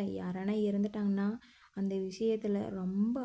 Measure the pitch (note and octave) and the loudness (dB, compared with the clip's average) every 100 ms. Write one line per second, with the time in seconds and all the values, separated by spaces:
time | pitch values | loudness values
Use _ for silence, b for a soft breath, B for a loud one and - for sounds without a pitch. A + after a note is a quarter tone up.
0 | G3 F#3+ F3+ F#3 F#3+ G#3+ G#3 G3+ G#3 G#3 | 0 -2 -4 -2 -2 2 2 2 0 0
1 | G3+ G3 G3+ A#3 B B B - G3 G3 | 0 2 0 -2 B B B -4 -2 -2
2 | F#3+ F#3 A3+ A3 A3 G3+ - G3 F#3 F#3+ | -4 0 2 2 2 0 0 -2 -2 2
3 | A3 B3 | 2 0